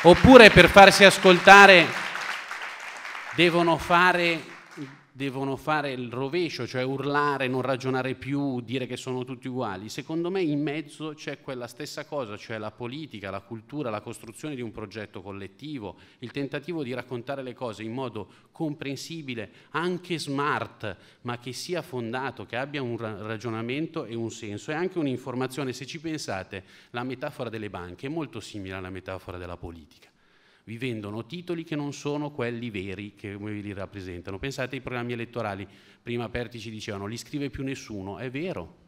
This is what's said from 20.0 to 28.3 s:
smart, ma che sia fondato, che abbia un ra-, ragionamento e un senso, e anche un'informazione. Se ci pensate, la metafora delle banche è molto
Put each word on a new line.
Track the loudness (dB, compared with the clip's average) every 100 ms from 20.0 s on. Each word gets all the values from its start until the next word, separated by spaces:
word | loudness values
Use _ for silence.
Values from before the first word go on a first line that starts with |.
| -6 -8
smart, | -6 -4 -2 -2 -6 -10 -10 -10 -18 -14
ma | -10 -10
che | -10
sia | -12 -8 -8
fondato, | -6 -8 -6 -6 -8 -10 -8
che | -8
abbia | -6 -6
un | -6 -6
ra-, | -8 -8
ragionamento | -10 -8 -6 -6 -6 -6 -6 -8 -8
e |
un | -8 -8
senso, | -10 -12 -10 -8
e |
anche | -6 -4 -4
un'informazione. | -4 -4 -8 -6 -6 -6 -8
Se | -8
ci | -12 -12
pensate, | -10 -8 -6 -8 -8 -14 -14 -20 -12
la | -10
metafora | -8 -8 -10 -8 -10
delle | -8 -10
banche | -10 -12 -12 -10
è |
molto | -8 -10